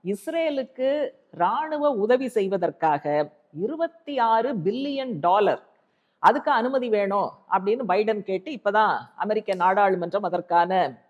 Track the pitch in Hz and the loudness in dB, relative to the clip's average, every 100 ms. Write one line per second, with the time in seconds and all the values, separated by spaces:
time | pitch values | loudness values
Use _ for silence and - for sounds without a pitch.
0 | 180 202 - 330 330 277 262 - 262 294 | -4 -6 -4 -2 -2 -2 -6 -2 -2 0
1 | 269 - _ - 175 - 311 302 294 240 | -4 -8 _ -2 0 0 -4 0 0 0
2 | 208 247 262 220 196 190 175 - 160 147 | 2 2 2 0 0 0 -2 0 0 0
3 | 147 147 151 _ _ 147 208 311 330 - | 0 0 -2 _ _ -6 -6 -4 -6 -6
4 | - 277 226 226 233 240 165 233 285 277 | -8 -2 2 2 2 -2 -2 -2 -4 -6
5 | 262 185 175 196 196 127 _ _ _ _ | -6 -2 2 4 4 0 _ _ _ _
6 | _ _ 170 247 302 262 240 262 247 214 | _ _ 2 2 0 0 2 -2 0 0
7 | 196 202 156 - _ 190 190 233 226 185 | 2 0 -2 -6 _ -2 0 -2 0 0
8 | 208 214 196 190 190 262 208 202 214 147 | 0 -2 -4 -6 -6 -6 0 2 2 0
9 | - - 202 214 214 190 180 190 196 185 | -6 -8 -4 -2 -2 0 2 4 2 2
10 | 175 196 190 175 165 170 170 190 151 120 | -2 -4 -2 -4 0 2 2 2 0 -4
11 | _ | _